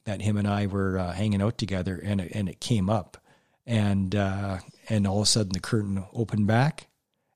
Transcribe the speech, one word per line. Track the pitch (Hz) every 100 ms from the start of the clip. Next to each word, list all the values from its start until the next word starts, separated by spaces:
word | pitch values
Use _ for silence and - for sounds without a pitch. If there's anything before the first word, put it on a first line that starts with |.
that | - 95
him | 98 104
and | 101
I | 101 104
were, | 98 95 92
uh, | 87
hanging | 87 107 101
out | 101 -
together, | 107 95 90 87
and | 85 101
it, | 87 107
and | 95
it | -
came | - 117 92
up. | 110 87 - _ _ _ _ -
And, | 113 101 98 95 101
uh, | 98 98 101 95 - - -
and | 110 98
all | 98
of |
a | 101
sudden | 117 98
the | 92
curtain | - 113 101 98 92
opened | - 110 104 101
back | 113 143 - - _ _ _ _